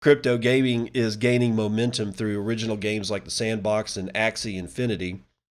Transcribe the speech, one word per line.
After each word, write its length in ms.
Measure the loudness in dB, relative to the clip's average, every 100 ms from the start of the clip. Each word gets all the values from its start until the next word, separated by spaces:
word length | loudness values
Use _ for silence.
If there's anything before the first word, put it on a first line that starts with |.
Crypto 380 | 4 6 4 2
gaming 500 | 4 4 2 0 0
is 220 | 0 0 2
gaining 380 | 2 4 4
momentum 560 | 2 0 0 0 0 -6
through 280 | -4 -4 -2
original 380 | -2 -2 -2 -2
games 320 | -2 -2 -4
like 140 | -6
The 60 | -6
Sandbox 680 | -4 -2 -2 0 0 -2 -6
and 140 | -4
Axie 420 | 0 -2 -2 -6 -6
Infinity. 640 | -8 -4 -2 -2 -4 -8 -16 _ _